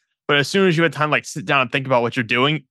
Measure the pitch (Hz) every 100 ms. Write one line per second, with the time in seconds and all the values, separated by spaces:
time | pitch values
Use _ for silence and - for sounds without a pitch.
0 | _ _ - 143 143 196 190 160 165 143
1 | 151 135 - 156 143 139 123 143 131 123
2 | 120 131 110 120 139 151 -